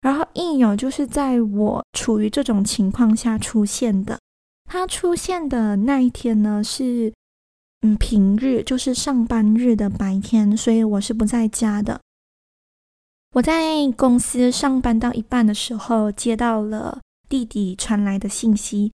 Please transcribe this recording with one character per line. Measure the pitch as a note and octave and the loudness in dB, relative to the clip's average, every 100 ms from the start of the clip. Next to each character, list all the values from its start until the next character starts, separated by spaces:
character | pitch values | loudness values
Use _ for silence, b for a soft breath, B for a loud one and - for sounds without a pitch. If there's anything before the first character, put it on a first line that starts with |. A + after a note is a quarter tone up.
然 | C4 | 0
后 | C#4+ - | -2 -4
应 | - F4 D4 | -6 -4 2
有 | A#3 G#3 | 2 2
就 | C4 | -4
是 | C4+ C#4+ | -4 -4
在 | C#4+ C#4 B3 | -2 0 0
我 | A3 G3+ G#3 - - | 0 0 0 -2 -6
处 | - - G#3+ | -8 -2 0
于 | G#3+ | 0
这 | C#4+ | -2
种 | C#4 G#3 | 0 0
情 | G#3 - F#3+ | 0 0 0
况 | G3+ A#3 A3 | 2 2 2
下 | A#3+ A3 | 0 -2
出 | - A3+ | -2 0
现 | G#3 - A#3+ F#3+ | 0 0 0 0
的。 | G#3 - _ _ _ _ | -2 -8 _ _ _ _
他 | - F4+ F#4 | -10 -6 -4
出 | - F4+ | -2 -2
现 | E4+ - F#4 D4+ | -2 -2 -4 -2
的 | B3+ G#3+ G3+ | 0 0 0
那 | A3 C#4 | 2 2
一 | B3+ | 2
天 | - A#3+ A3 | 0 0 2
呢， | G#3 G#3 | 2 0
是， | G#3+ - C4 A#3+ A3+ A3 _ _ _ _ _ _ | -2 -4 -2 0 -2 -4 _ _ _ _ _ _
嗯， | A3 G#3+ | 0 2
平 | - A3 G3 G#3 | 2 4 4 4
日， | C4 B3 | 2 0
就 | - B3+ | 0 -2
是 | C4+ | -2
上 | B3 - C4 A#3 | -2 0 0 0
班 | A#3 G#3+ | 2 4
日 | A3 B3 | 4 4
的 | A3 G3+ | 2 0
白 | G3+ G3 F#3+ | -2 -2 -2
天， | G3 A3+ G#3 G#3+ | 0 2 4 2
所 | - | 2
以 | A3+ | 2
我 | A3 G#3 | 2 0
是 | G3+ | -2
不 | A3+ | 0
在 | G#3+ A#3+ A3 | 0 2 0
家 | - A3+ G#3 | 0 -2 0
的。 | G#3 - _ _ _ _ _ _ _ _ _ _ _ _ _ | -2 -6 _ _ _ _ _ _ _ _ _ _ _ _ _
我 | B3 | 0
在 | B3 D#4+ D#4+ D#4 C#4+ A#3 | 2 0 0 0 0 0
公 | C4 B3 | 2 2
司 | - A#3+ B3 | 0 0 0
上 | B3+ C#4+ C4 | 2 0 0
班 | B3+ A3+ | 0 0
到 | A#3+ | 0
一 | A#3+ | -4
半 | A3 B3 | -4 2
的 | A3 | 2
时 | G#3 - | 2 -4
候， | A3+ - A3+ G#3+ | -8 -2 0 0
接 | G3+ A#3+ A3 | -2 -4 0
到 | A#3+ A3+ | 0 0
了 | G#3+ G#3+ - - - _ _ | -4 -6 -8 -12 -18 _ _
弟 | C4+ | -4
弟 | A#3 G#3 G3 F#3 | -4 -4 -4 -4
传 | - G#3 | -2 0
来 | G3+ G3 | 0 -2
的 | G3 | -4
信 | - A3+ G#3 | -2 2 2
息。 | - G#3 G#3 | 0 -2 -2